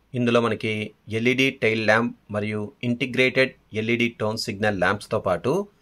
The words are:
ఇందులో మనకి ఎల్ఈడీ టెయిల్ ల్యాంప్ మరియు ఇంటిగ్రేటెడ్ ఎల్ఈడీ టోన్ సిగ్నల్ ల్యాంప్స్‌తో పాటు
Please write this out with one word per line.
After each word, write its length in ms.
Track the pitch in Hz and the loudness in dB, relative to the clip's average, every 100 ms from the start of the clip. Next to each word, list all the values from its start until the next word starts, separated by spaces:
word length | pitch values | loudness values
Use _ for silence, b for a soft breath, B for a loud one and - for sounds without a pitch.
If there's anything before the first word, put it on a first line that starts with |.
| _ | _
ఇందులో 260 | 127 120 120 | -2 2 4
మనకి 300 | 117 104 110 107 107 - - | 2 0 -2 -4 -6 -12 -8
ఎల్ఈడీ 400 | 110 120 127 135 - | 0 2 4 2 2
టెయిల్ 280 | 113 110 107 | 0 2 4
ల్యాంప్ 300 | 110 120 - - | 4 2 -4 -8
మరియు 320 | 104 107 107 104 - | -4 -2 -4 -6 -6
ఇంటిగ్రేటెడ్ 720 | 123 120 127 123 127 127 131 - _ | -4 -2 -2 2 2 2 0 -2 _
ఎల్ఈడీ 340 | 104 110 117 117 | -6 -2 0 0
టోన్ 260 | - 110 110 | -2 -4 -4
సిగ్నల్ 420 | - 98 107 98 | -6 -2 -2 0
ల్యాంప్స్‌తో 380 | 90 104 - 107 | 0 0 -4 -4
పాటు 300 | 95 85 120 180 202 b | 0 -2 0 -2 -4 b